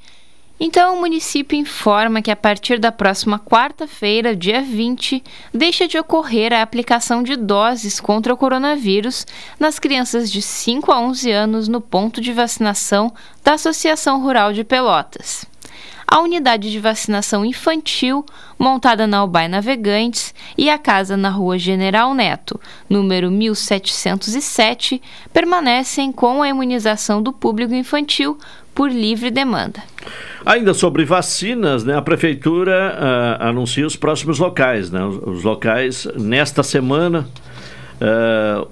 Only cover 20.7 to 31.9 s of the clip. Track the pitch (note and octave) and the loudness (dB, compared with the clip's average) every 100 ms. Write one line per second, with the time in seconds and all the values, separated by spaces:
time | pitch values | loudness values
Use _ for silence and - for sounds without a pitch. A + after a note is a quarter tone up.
20.7 | D4+ C#4+ G3 G3 G3 G3 G3 F#3 F3+ F3+ | 2 2 2 2 0 0 0 0 0 0
21.7 | F#3+ F#3+ G#3 B3+ C4+ G#3+ - - - - | 0 2 2 2 2 0 -2 -6 -12 -12
22.7 | - - G3+ G3 F#3 F3+ G3 A3 G#3 - | -18 -2 0 2 2 2 2 0 0 -2
23.7 | G3 - - F#3 G3 - B3 D4 - A3 | -2 -2 -4 -2 -2 -4 -4 -4 2 2
24.7 | A#3+ - B3+ - - - E4 E4+ F4 C4+ | 2 -4 -4 -6 -20 -2 0 2 2 2
25.7 | B3 C4 - C4+ C4 A#3+ C4+ C#4+ C4+ B3+ | 0 0 -2 -4 2 2 2 0 0 0
26.7 | B3 A3 G#3+ - G#3 A3 - A#3 G#3+ A#3+ | 0 0 -2 0 0 0 -2 -2 0 -2
27.7 | B3+ B3+ D4 D4 - C#4+ D4 - - - | -2 -2 -2 -2 -2 -2 -4 -12 -20 -16
28.7 | - C#4 B3 G#3+ A3 B3 A#3+ C4+ F3 - | -2 0 2 0 0 -2 0 0 0 -4
29.7 | - - - - - - - - A3+ G#3 | -8 -18 -18 -16 -16 -16 -8 2 4 4
30.7 | E3 F3+ C#3+ D3+ F3+ - - G3 A#3+ F3+ | 4 2 2 2 2 0 -4 -4 0 0
31.7 | C3 A#2 | 0 0